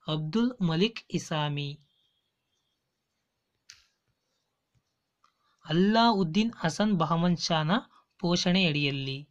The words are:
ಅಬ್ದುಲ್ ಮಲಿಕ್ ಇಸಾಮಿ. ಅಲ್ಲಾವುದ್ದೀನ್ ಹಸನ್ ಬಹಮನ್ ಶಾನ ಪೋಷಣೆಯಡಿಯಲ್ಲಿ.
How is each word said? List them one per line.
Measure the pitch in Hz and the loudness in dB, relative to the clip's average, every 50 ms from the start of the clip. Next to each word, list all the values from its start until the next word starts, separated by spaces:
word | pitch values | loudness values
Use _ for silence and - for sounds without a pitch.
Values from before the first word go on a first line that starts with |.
| _ - | _ -4
ಅಬ್ದುಲ್ | 156 156 156 156 156 220 233 247 247 - | -4 -4 -4 -2 -2 0 0 0 -2 -2
ಮಲಿಕ್ | 185 165 160 160 190 233 233 - - _ | -2 0 2 2 0 0 -2 -6 -16 _
ಇಸಾಮಿ. | - 165 - - 170 151 151 147 147 143 143 143 147 - _ _ _ _ _ _ _ _ _ _ _ _ _ _ _ _ _ _ _ _ _ _ _ _ _ _ _ _ _ _ _ _ _ _ _ _ _ _ - _ _ _ _ _ _ _ _ _ _ _ _ _ _ _ _ _ _ _ _ _ _ _ _ _ _ _ _ _ _ _ _ _ _ _ _ _ _ - | -8 -8 -6 -4 -4 -4 -2 -2 -4 -6 -6 -8 -10 -14 _ _ _ _ _ _ _ _ _ _ _ _ _ _ _ _ _ _ _ _ _ _ _ _ _ _ _ _ _ _ _ _ _ _ _ _ _ _ -20 _ _ _ _ _ _ _ _ _ _ _ _ _ _ _ _ _ _ _ _ _ _ _ _ _ _ _ _ _ _ _ _ _ _ _ _ _ _ -2
ಅಲ್ಲಾವುದ್ದೀನ್ | 156 170 190 202 220 226 233 233 226 196 190 156 156 202 214 233 233 | 2 4 4 4 4 4 4 4 4 2 0 0 2 0 0 0 -2
ಹಸನ್ | - - 160 156 - 208 214 | -4 -4 -4 0 0 0 2
ಬಹಮನ್ | 208 170 165 147 170 170 170 180 175 | 2 0 2 0 0 0 2 2 0
ಶಾನ | 160 - - 170 160 156 156 190 254 - _ _ - _ _ _ _ | 0 0 0 0 0 2 0 0 -2 -2 _ _ -20 _ _ _ _
ಪೋಷಣೆಯಡಿಯಲ್ಲಿ. | - 170 175 175 - 180 180 190 190 165 147 147 147 139 139 139 135 135 135 135 143 _ | -2 0 0 0 2 2 2 4 2 2 2 0 0 -2 -2 -4 -6 -8 -8 -10 -12 _